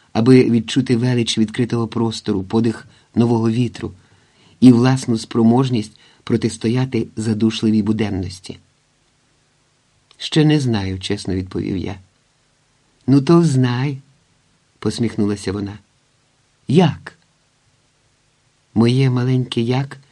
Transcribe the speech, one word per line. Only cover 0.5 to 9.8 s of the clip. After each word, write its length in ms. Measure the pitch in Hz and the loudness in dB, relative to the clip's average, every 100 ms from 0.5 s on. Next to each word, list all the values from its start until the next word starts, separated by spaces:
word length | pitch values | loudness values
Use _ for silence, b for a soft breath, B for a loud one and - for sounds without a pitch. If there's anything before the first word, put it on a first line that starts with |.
відчути 460 | 117 113 - 131 117 | 2 -2 -2 0 0
велич 420 | 123 123 113 - | 0 -2 -2 -2
відкритого 500 | 110 - 120 117 110 | -2 -2 -4 -2 -4
простору, 540 | 113 113 107 - 101 | -4 -4 -4 -6 -6
подих 440 | 95 110 117 107 - b b | -2 -2 0 -2 -10 b b
нового 360 | - 120 117 113 | -2 0 0 0
вітру 420 | 113 120 - 101 95 b b b b b b | -2 -4 -6 -14 -14 b b b b b b
і 120 | 127 | 8
власну 460 | 117 127 131 - 113 | 8 6 0 -2 -4
спроможність 760 | - 120 113 120 135 123 104 - b b | -4 0 4 4 2 -2 -6 -12 b b
протистояти 840 | - 117 117 - 113 123 131 113 110 - | -4 -2 -2 -4 -2 -2 -2 -2 -4 -6
задушливій 680 | 110 107 113 110 110 107 | -4 0 0 0 0 2
буденності? 760 | 104 110 107 95 90 92 - - _ _ _ _ _ _ _ _ _ _ _ _ | 0 -2 -4 -4 -8 -10 -18 -20 _ _ _ _ _ _ _ _ _ _ _ _